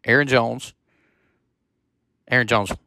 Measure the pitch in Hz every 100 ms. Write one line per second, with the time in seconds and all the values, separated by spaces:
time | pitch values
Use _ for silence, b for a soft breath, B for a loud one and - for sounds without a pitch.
0 | - 127 143 127 117 123 - _ _ _
1 | _ _ _ _ _ _ _ _ _ _
2 | _ _ _ 123 113 113 98 -